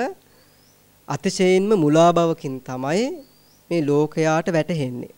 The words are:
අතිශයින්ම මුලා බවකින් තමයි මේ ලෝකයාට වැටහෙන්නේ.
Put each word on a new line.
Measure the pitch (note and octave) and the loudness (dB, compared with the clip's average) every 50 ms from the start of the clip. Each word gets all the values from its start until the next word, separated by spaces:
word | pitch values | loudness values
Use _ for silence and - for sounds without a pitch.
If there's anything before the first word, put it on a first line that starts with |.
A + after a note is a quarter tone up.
| A#3+ D#4 F#4 - _ _ _ _ _ _ _ _ _ _ _ _ _ _ _ _ _ - | -4 -6 -8 -12 _ _ _ _ _ _ _ _ _ _ _ _ _ _ _ _ _ -10
අතිශයින්ම | C#3+ - - F#3+ F#3 - F#3 F#3 F#3 F#3+ G3 G#3 A3 | -8 -6 -6 -4 -2 0 2 4 4 4 2 2 2
මුලා | F#3+ D3+ D3 D3+ D#3+ E3+ F3 E3+ | 2 2 4 4 6 6 6 6
බවකින් | E3+ E3+ E3 D#3+ - - C#3+ C3 B2+ | 4 2 0 -2 -4 -6 -10 -10 -10
තමයි | - - B2+ B2+ C3 C#3 D#3+ G3+ A#3+ C#4 F#4 D#4 C4+ _ _ _ _ _ _ _ _ - | -10 -10 -10 -8 -6 -4 -2 -2 -2 -4 -6 -10 -14 _ _ _ _ _ _ _ _ -6
මේ | E3+ E3+ D3 | -4 -2 -2
ලෝකයාට | C#3 D3 D3 D3+ D3+ - E3 D#3 D#3 D#3 D#3+ E3+ G3+ | 0 0 0 0 -2 -2 -2 0 0 0 0 -2 -2
වැටහෙන්නේ. | E3+ D#3 D#3 - F3 D#3 C#3 B2+ B2 B2 - - - | -2 -2 -2 -2 -4 -4 -4 -6 -6 -10 -12 -14 -16